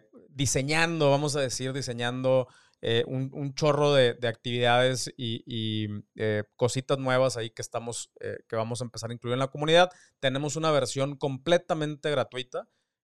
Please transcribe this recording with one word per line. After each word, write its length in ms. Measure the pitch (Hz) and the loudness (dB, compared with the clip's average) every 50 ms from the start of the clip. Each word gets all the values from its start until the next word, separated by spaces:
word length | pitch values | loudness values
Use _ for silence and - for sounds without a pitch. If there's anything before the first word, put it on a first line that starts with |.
| - _ _ - - _ | -4 _ _ -20 -20 _
diseñando, 800 | 151 131 143 - - 139 131 139 156 160 165 170 170 160 147 139 | -6 -2 -2 0 0 0 0 0 0 0 2 0 2 2 4 4
vamos 260 | 139 139 151 151 135 | 4 4 2 0 -2
a 40 | 151 | -2
decir, 340 | 135 123 - - 127 131 131 | -2 -2 -4 -4 -6 -6 -6
diseñando, 760 | 139 123 131 120 120 120 120 127 127 127 131 131 131 123 - - - _ _ _ _ - | -6 -6 -6 -6 -4 -4 -4 -4 -2 0 2 2 2 2 0 -8 -20 _ _ _ _ -2
eh, 200 | - 117 117 - | 0 0 0 0
un, 240 | - 135 131 135 135 135 | 0 -2 -4 -4 -4 -6
un 220 | 151 143 139 135 | -6 -8 -6 -4
chorro 400 | - 156 151 143 143 147 147 143 | 0 2 2 2 4 4 4 6
de, 200 | 139 127 120 120 | 6 4 4 2
de 120 | 123 123 | 0 -4
actividades 840 | 117 110 - - 120 120 120 120 120 120 123 127 131 131 117 - - - | -4 -4 -4 -6 -4 -2 0 2 4 4 4 4 4 2 -2 -4 -8 -8
y, 280 | - 127 113 113 - - | -8 -6 -6 -6 -6 -8
y, 560 | - 123 113 110 110 107 110 107 104 104 104 - _ _ | -8 -8 -6 -4 -4 -2 -4 -4 -4 -6 -10 -12 _ _
eh, 260 | - 110 107 107 104 104 _ _ | -4 -2 0 0 -2 -4 _ _
cositas 420 | - 127 117 - 135 - - 143 135 | -2 0 0 0 -2 -2 -2 -2 -2
nuevas 380 | 131 131 127 127 131 131 123 | 0 0 2 4 2 2 0
ahí 140 | 117 113 113 | -4 -8 -8
que 120 | _ - 113 | _ -12 -12
estamos, 480 | - - 117 117 117 113 - - _ _ - | -8 -8 -8 -6 -6 -10 -10 -12 _ _ -12
eh, 200 | - 104 104 - - - | -10 -10 -10 -10 -12 -6
que 80 | 113 | -4
vamos 240 | 110 113 117 123 113 | -4 -2 -2 -4 -6
a 40 | 123 | -6
empezar 260 | 117 - 117 - - | -8 -8 -10 -10 -10
a 20 | 120 | -10
incluir 220 | 117 - - 123 | -8 -4 -4 -2
en 40 | 131 | 0
la 140 | 135 135 - | -2 -2 -2
comunidad. 400 | 147 147 156 160 170 180 180 - _ _ _ _ _ | -4 0 4 6 6 6 6 2 _ _ _ _ _
Tenemos 380 | - 135 131 139 147 147 139 | -2 -2 0 0 -4 -4 -4
una 160 | 160 160 160 151 | -2 0 2 2
versión 440 | 139 123 - - 135 135 143 143 | 2 0 0 -2 -4 -4 -4 -4
completamente 920 | 135 - 139 135 131 - 165 175 175 175 - 175 156 151 151 151 143 - 156 | -4 -4 -4 -4 -4 0 2 2 2 2 0 -2 -2 -2 -4 -4 -6 -4 -2
gratuita 560 | 147 131 113 - - 127 127 _ - 170 226 _ _ _ _ _ _ _ | 0 0 -2 -2 -4 -10 -10 _ -8 -10 -10 _ _ _ _ _ _ _